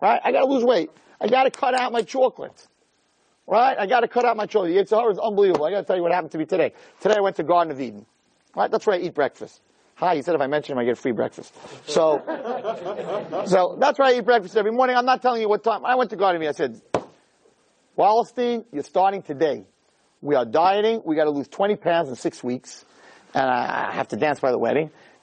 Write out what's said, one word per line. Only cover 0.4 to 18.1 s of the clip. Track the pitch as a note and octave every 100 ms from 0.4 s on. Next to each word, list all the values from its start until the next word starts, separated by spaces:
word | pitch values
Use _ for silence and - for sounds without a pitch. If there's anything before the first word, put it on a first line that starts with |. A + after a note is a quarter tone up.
| C4+
lose | C4+
weight. | A#3+ G#3 - - _ -
I | G#3
gotta | B3+ C4+
cut | - B3+
out | B3+ B3
my | A#3
chocolate, | G3 C4 B3+ - C#3 - _ _ _ _ _ _ _ _ -
right? | G#3 C4 -
I | G3
gotta | B3 A3+
cut | A#3+
out | A#3+ A3+
my | G#3
chocolate. | G#3+ F3
Yetzer | F#3 G3 A3
Hara | A#3
is | F3+
unbelievable. | A3 G3+ G3 D#3
I | D#3
gotta | G3+
tell | F3+ F#3
you |
what | E3+
happened | F3 D#3+
to | D#3+
me |
today. | D#3 F#3 C3 - - _
Today | F#3+ G#3+
I |
went | G3 F3+
to |
Garden | D3+ F3 E3
of | C3+
Eden, | B2 G#2 G#2 _ _ _ _
right? | F#3 G3+
That's | G#3 -
where | F3+
I |
eat | F3
breakfast. | D3 C3 - - _ _ _ _ -
Hi, | F3+
he | D#3
said | C3
if | D#3
I | C3+
mention | D3+ D3
him, | C3
I |
get | A#2+
a | A#2
free | C3+
breakfast. | A2 A#2 - - - - - -
So, | E3+ D#3+ C#3+
<laughs> | - D#4+ A3 B3+ G3+ A3 - G#3 F3 G3+ - D#3+ -
so | F#3 F3+ -
that's | C#4 C#4
where | C4+
I |
eat | B3
breakfast | G3+ A#3 F3+ G#3+
every | G3+
morning. | A#3+ B3+ B3
I'm |
not | B3 B3+
telling | B3+ A#3
you | G#3+
what | G#3
time. | A3+ G3+
I | - B3+
went | B3+
to | F3+
Garden | G3 F3
of |
Eden. | D#3
I | C#3
said, | C#3 A2 _ - - _ _ _ _ _ _ _ _ -
"Wallerstein, | F#3